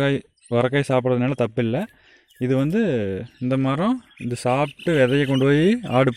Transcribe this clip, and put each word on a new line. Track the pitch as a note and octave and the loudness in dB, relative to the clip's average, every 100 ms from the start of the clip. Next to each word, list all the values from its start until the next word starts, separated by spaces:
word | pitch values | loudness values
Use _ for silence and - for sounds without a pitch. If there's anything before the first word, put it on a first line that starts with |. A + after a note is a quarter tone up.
| C#3 | 0
காய், | C#3 - _ - A#2+ | -2 -6 _ -4 -2
வரக்காய் | B2 C#3 C#3 | 0 0 0
சாப்பிட்றதுனால | B2+ B2 B2+ B2 C#3+ A#2+ | 0 0 0 0 -2 -2
தப்பில்லை. | A2+ A#2 B2 A3 _ _ _ _ - | -2 -2 -2 -6 _ _ _ _ -8
இது | B2+ C3 | -2 0
வந்து | C#3+ G3 A3 B2+ G2+ F#2+ A2+ _ | 0 0 0 -2 -2 -6 -10 _
இந்த | B2 C3+ C3+ | -4 0 0
மரம், | C#3+ G3 B3+ - - | 0 -2 -2 -8 -12
இது | A#2+ A#2+ | -8 -4
சாப்பிட்டு | B2 C3 D3 - - D#3 | -2 0 -2 -4 -2 2
விதையை | B2+ C#3 C#3 | 2 2 2
கொண்டு | C3+ C3+ | 2 2
போய் | C#3+ E3+ A#3+ G#3 A#2+ | 4 4 2 0 2
ஆடு | C3+ | 2